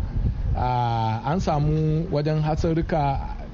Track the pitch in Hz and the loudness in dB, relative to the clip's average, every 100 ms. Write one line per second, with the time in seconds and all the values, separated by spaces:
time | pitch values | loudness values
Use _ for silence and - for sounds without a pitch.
0 | - - - - - - 127 123 120 117 | 0 0 0 0 0 0 2 2 2 0
1 | 113 110 123 180 180 151 151 156 156 156 | 0 -2 -2 0 0 2 2 2 2 0
2 | 170 147 147 156 151 151 170 165 170 160 | 0 0 0 0 0 0 0 0 0 0
3 | 143 135 - - - | 0 -2 -4 -8 -8